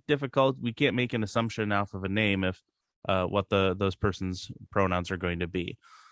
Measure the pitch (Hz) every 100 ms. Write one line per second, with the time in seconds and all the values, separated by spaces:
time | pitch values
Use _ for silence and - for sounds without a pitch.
0 | - 147 135 139 135 131 123 113 143 117
1 | 123 117 107 117 117 110 107 101 101 95
2 | 95 101 107 98 92 92 _ _ _ _
3 | - 95 90 101 95 101 95 92 98 -
4 | 104 - 92 90 - - - 101 95 90
5 | 87 92 90 85 87 92 87 - - -
6 | -